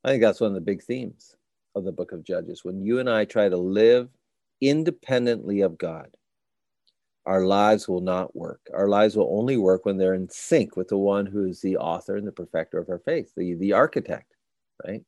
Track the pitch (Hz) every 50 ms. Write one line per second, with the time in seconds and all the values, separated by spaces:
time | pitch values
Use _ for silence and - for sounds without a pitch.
0 | - 127 139 123 117 107 95 - 117 104 98 92 82 98 98 - - - 120 131
1 | 123 101 - _ - _ _ _ _ _ _ _ _ _ _ 104 92 95 82 -
2 | 90 - 95 85 80 - 92 87 82 85 85 - _ 92 92 95 95 104 120 127
3 | 127 127 113 110 104 - - 113 104 98 90 90 90 95 98 104 113 113 123 123
4 | 123 127 _ _ _ _ _ _ _ _ _ _ 131 139 143 156 160 170 156 _
5 | _ - 135 123 123 120 117 107 - 92 101 98 98 90 82 - 90 82 80 78
6 | 69 - _ _ _ _ _ _ _ _ _ _ _ _ _ _ _ _ _ _
7 | _ _ _ _ _ - 95 95 92 92 98 101 104 107 107 104 - - 92 90
8 | 90 92 90 92 92 - _ - - - - _ _ - - 78 98 101 101 101
9 | 107 110 - 107 92 64 95 104 117 131 139 117 98 92 95 92 - 104 98 95
10 | 95 92 95 92 92 - - - - - 170 147 104 - - 92 92 - 104 98
11 | 98 101 98 101 101 98 98 104 98 92 87 - - 95 95 - - 82 82 90
12 | - - 98 101 101 101 - - 87 - - 82 82 _ - 87 82 82 90 85
13 | _ 135 165 160 - _ _ - 90 90 87 82 95 101 98 104 139 160 - 127
14 | - - - - _ _ _ _ _ _ _ _ _ _ _ _ - 90 101 110
15 | -